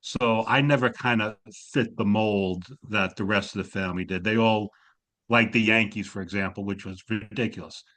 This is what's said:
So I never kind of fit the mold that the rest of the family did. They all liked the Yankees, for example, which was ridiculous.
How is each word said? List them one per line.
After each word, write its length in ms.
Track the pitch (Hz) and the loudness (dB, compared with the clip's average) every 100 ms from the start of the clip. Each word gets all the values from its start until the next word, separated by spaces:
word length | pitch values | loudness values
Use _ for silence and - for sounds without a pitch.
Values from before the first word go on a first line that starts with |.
So 420 | - - 120 113 113 | -8 -2 2 2 2
I 140 | 120 | 2
never 280 | 143 139 123 | 4 4 2
kind 320 | 117 123 117 | 0 0 2
of 160 | 107 110 - | 0 -6 -20
fit 420 | 101 - 147 113 | -20 -4 -2 -2
the 100 | - | 0
mold 600 | 104 107 110 104 95 90 90 135 - | 0 2 2 2 0 -4 -8 -18 -6
that 260 | 107 95 | -2 -2
the 80 | - | -2
rest 320 | 98 101 98 | 0 0 0
of 80 | 101 | -6
the 60 | 95 | -6
family 340 | - 95 90 | -4 -4 -4
did. 200 | 87 92 | -4 -4
They 140 | 92 110 | 0 2
all 340 | 113 110 104 _ _ _ _ _ _ | 4 2 -2 _ _ _ _ _ _
liked 240 | 117 113 | 2 4
the 80 | 120 | 2
Yankees, 460 | 110 113 107 107 95 | 4 4 2 -4 -10
for 140 | - | -8
example, 440 | 92 98 95 92 | -6 -4 -4 -4
which 200 | 98 101 | -6 -6
was 180 | 95 92 - | -8 -14 -6
ridiculous. 760 | 110 107 107 117 104 87 - - | -6 -6 -4 -4 -4 -14 -16 -20